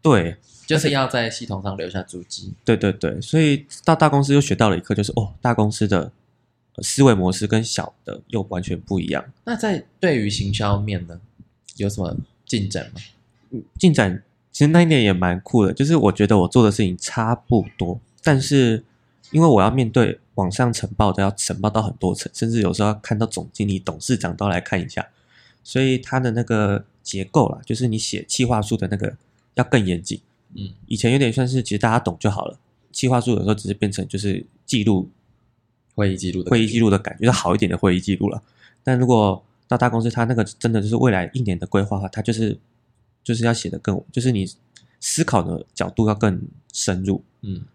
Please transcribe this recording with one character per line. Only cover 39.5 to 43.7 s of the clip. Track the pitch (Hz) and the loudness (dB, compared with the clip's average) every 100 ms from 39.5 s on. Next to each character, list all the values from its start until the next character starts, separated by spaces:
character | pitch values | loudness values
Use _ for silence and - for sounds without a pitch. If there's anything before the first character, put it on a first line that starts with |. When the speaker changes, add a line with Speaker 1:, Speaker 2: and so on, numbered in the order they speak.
| _ _ | _ _
Speaker 1:
到 | 120 | 0
大 | 123 | 2
公 | 113 | 0
司， | 117 | -2
它 | 117 | -2
那 | 117 | -2
个 | 117 | 0
真 | 110 - 117 | -2 -2 0
的 | 113 | 0
就 | 104 | 0
是 | 117 | 2
未 | 123 | 2
来 | 95 87 | 2 -2
一 | 127 | -4
年 | 110 87 | -2 -2
的 | - | 0
规 | 101 | 0
划 | 98 98 | 0 -4
的 | |
话， | 98 | -6
它 | - | -6
就 | 104 | -4
是， | 110 110 104 _ _ _ _ _ _ | -2 -2 -4 _ _ _ _ _ _
就 | - | -6
是 | 117 | 0
要 | 117 | 0
写 | 117 | 0
得 | 87 | -4